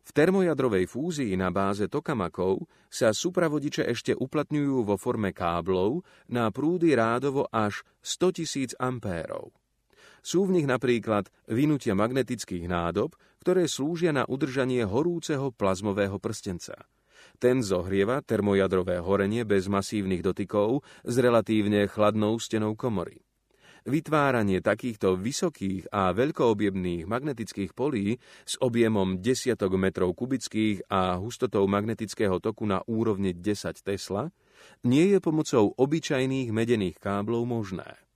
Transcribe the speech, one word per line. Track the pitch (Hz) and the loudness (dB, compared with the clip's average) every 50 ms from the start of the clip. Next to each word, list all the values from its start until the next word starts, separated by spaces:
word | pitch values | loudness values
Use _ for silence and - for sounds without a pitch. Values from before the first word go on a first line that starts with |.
V | _ - - | _ -2 2
termojadrovej | - 147 170 185 196 185 175 151 135 131 127 104 95 92 90 | 4 4 4 4 4 4 2 2 2 2 2 4 2 2 0
fúzii | - 117 147 175 170 147 135 107 95 92 | -2 -6 -4 -4 -2 -2 -2 0 0 0
na | 92 92 90 | 0 0 0
báze | 98 98 98 101 98 104 | 0 0 0 0 -2 -2
tokamakov | 90 - 143 156 - 156 117 92 82 - - 90 92 95 92 170 _ _ _ _ _ | -2 -2 -4 -4 -2 -2 -2 -2 -4 -2 -2 0 0 0 0 -2 _ _ _ _ _
sa | - - 131 113 110 | -4 0 2 2 2
supravodiče | - - 175 180 - 170 160 147 151 139 147 - - 147 | 2 -2 -2 0 0 0 0 0 -2 -4 -4 -2 -2 -2
ešte | - 120 117 - - 127 | -2 -2 -4 0 -2 -2
uplatňujú | - 120 131 - 151 147 - 151 147 143 139 135 131 113 | -2 -2 -4 -2 -4 -4 -2 -2 0 0 2 2 0 2
vo | 98 101 98 | 0 0 0
forme | - 123 120 113 107 95 | 0 -2 -2 0 0 -2
káblov | 87 - 92 85 85 87 82 87 95 92 92 104 131 175 - _ - - _ _ 120 | -2 0 -2 0 0 0 0 0 0 2 2 0 0 -2 -8 _ -20 -20 _ _ -4
na | 120 117 110 | -2 -2 -2
prúdy | 101 131 135 156 175 180 165 165 143 117 | -2 -2 -2 0 0 2 4 4 4 4
rádovo | 113 113 117 123 127 143 135 139 - | 4 2 0 0 -2 -2 -2 -2 -2
až | - - 113 107 104 101 - - _ _ _ _ | -2 0 0 0 0 -2 -6 -12 _ _ _ _
sto | - - - 175 185 180 | -10 -4 0 0 0 0
tisíc | - 165 143 - 143 135 120 - - | 0 -6 -6 -4 -6 -6 -6 -6 -6
ampérov. | 131 127 127 120 104 104 90 85 78 - - - - - _ _ _ _ _ _ _ _ _ _ - - - _ | -4 -4 -4 -4 -6 -6 -6 -4 -6 -6 -8 -10 -10 -12 _ _ _ _ _ _ _ _ _ _ -20 -20 -20 _
Sú | _ - - 170 196 185 | _ -2 0 0 2 2
v | 190 175 | 2 2
nich | 151 | 2
napríklad | 135 127 127 - 123 123 117 101 - 107 101 98 - _ _ _ - | 2 0 0 2 2 2 2 2 0 0 0 0 -2 _ _ _ -4
vynutia | 107 117 139 147 151 135 - 117 101 | 0 2 2 2 2 0 0 0 2
magnetických | 95 104 117 127 135 127 - 123 107 - - 95 87 85 | 2 2 0 0 -2 -2 -2 -4 -8 -6 -8 -8 -8 -4
nádob, | 87 90 87 85 85 85 98 107 160 - _ _ _ _ _ | -2 -2 0 0 0 0 0 -2 -2 -4 _ _ _ _ _
ktoré | - - 180 185 175 147 | 0 0 2 2 2 0
slúžia | - - 135 151 175 165 175 170 147 | -2 -2 -4 -4 -2 0 0 0 0
na | 139 117 | 0 0
udržanie | - 123 135 147 143 127 139 131 127 127 123 117 | -2 -2 -2 -2 -2 0 0 0 0 2 0 0
horúceho | 101 95 120 156 175 175 170 - - 156 135 135 139 120 | 0 0 0 0 0 -2 -4 -4 -4 -4 -2 -2 -4 -4
plazmového | _ 107 98 95 90 98 107 98 101 101 98 98 98 | _ 0 0 0 0 0 -2 0 0 0 0 -2 -4
prstenca. | - 107 104 - - 104 90 85 - - - - - _ _ _ _ _ _ - - - _ _ | -6 -6 -8 -6 -6 -6 -8 -6 -8 -12 -16 -16 -16 _ _ _ _ _ _ -20 -20 -20 _ _
Ten | - 123 127 131 120 | 2 4 4 4 2
zohrieva | 98 95 90 85 92 98 98 98 101 123 143 | 2 0 0 0 0 2 2 2 2 2 -2
termojadrové | 139 - 113 104 101 101 101 98 95 92 92 92 90 95 90 87 | -2 -2 0 0 2 4 4 4 4 4 2 0 0 0 -2 -2
horenie | 85 90 98 98 98 98 107 117 120 104 | 0 0 2 2 2 0 0 -2 0 2
bez | 101 98 90 95 | 2 2 2 2
masívnych | 101 98 95 - - 107 98 95 95 85 85 | 0 0 0 -2 -4 -4 -2 -2 -2 0 0
dotykov | 95 90 - 104 90 - 104 104 110 123 147 - - - - _ | -2 -2 -2 -4 -2 0 0 2 2 0 -2 -2 -6 -20 -14 _
s | - 120 123 123 | -4 0 2 4
relatívne | 123 117 113 104 - 113 107 101 101 104 104 101 95 | 4 4 4 2 2 2 2 2 2 4 2 2 2
chladnou | - - 107 104 107 107 107 104 110 | 2 2 2 2 4 2 0 0 0
stenou | 113 - - - 110 107 107 110 | -2 -4 -4 -2 -2 -2 -2 -4
komory. | 107 - 127 110 95 85 - - - _ _ _ _ _ _ _ _ _ - - - _ 110 | -4 -4 -4 -2 -4 -6 -6 -10 -20 _ _ _ _ _ _ _ _ _ -20 -20 -16 _ -2
Vytváranie | 127 165 156 - 147 156 143 139 131 120 107 101 95 90 | -2 -2 0 2 2 4 4 4 4 4 2 2 2 2
takýchto | 82 - 101 117 - 127 113 - - 95 95 | 2 2 0 2 0 -6 -6 0 2 2 2
vysokých | 92 92 117 147 - - 175 - - - 95 95 95 - - | 2 0 -4 -2 0 -2 -2 -2 -2 -4 -4 -4 -4 -8 -4
a | - 104 95 92 90 | -2 0 2 2 2
veľkoobjemných | 98 127 147 160 - 147 120 113 101 107 101 95 95 90 90 85 87 82 98 | 2 0 0 2 2 2 2 4 4 2 0 0 0 -2 -2 -4 -4 -4 -4
magnetických | 110 127 139 156 139 113 113 95 - - 101 92 - | -6 -4 -4 -4 -6 -6 -8 -10 -6 -6 -6 -6 -4
polí | - 123 147 151 101 98 101 117 123 _ - - - - | -4 -4 -2 0 0 0 0 -2 -4 _ -20 -20 -20 -12
s | - - - | -12 -6 -2
objemom | - 127 117 120 117 110 110 104 95 95 92 90 92 | -2 0 4 4 4 4 4 2 2 0 -2 -2 0
desiatok | 113 131 - - 127 113 - 104 95 92 95 | -2 -2 0 0 -2 -2 0 0 0 0 2
metrov | 95 95 87 - 92 90 87 | 0 0 0 0 -2 -2 -2
kubických | - 120 127 135 123 - - - 110 110 110 104 92 - _ 104 | -4 -4 -4 -4 -4 -6 -6 -4 -2 0 0 0 -2 -4 _ 0
a | 95 92 92 90 | 0 0 0 -2
hustotou | 90 95 117 120 - - 113 - 110 98 | -2 -4 -8 -6 -4 -4 -2 2 2 2
magnetického | 98 101 101 104 113 113 - 113 101 - - 113 101 92 90 - | 2 2 0 0 -2 -4 -6 -6 -10 -4 -2 0 0 0 0 -2
toku | 113 107 - 113 104 | -4 -6 -4 -2 -2
na | 95 92 - | -2 -2 -2
úrovni | - 113 110 113 110 104 95 98 95 87 | -4 -2 -2 0 0 0 0 -2 -2 -4
desať | 85 87 104 104 98 - 87 80 - | -2 -4 -4 -4 -2 -4 -10 -10 -8
tesla | _ - 101 92 - - 95 101 120 170 _ _ _ _ _ - - - - _ _ | _ -6 -6 -6 -4 -4 -4 -4 -4 -6 _ _ _ _ _ -20 -20 -20 -20 _ _
nie | 123 123 143 165 196 202 | 2 4 4 6 6 4
je | 190 180 | 2 2
pomocou | 170 156 156 151 - - 127 107 98 - | 2 0 0 -2 2 4 4 4 4 4
obyčajných | - 127 139 151 165 147 - 151 131 131 131 135 135 131 117 107 | 2 2 2 2 -2 -2 -2 -2 0 0 0 -2 -2 -2 -2 0
medených | 110 113 117 123 110 101 90 82 - | -2 2 2 2 2 2 -2 -4 -6
káblov | - 104 98 101 101 107 120 117 120 123 | -6 -4 -4 -2 -2 -2 -2 -2 -2 -2
možné. | 123 117 107 95 95 87 - - - - _ _ _ | -2 -4 -4 -6 -8 -10 -10 -14 -18 -20 _ _ _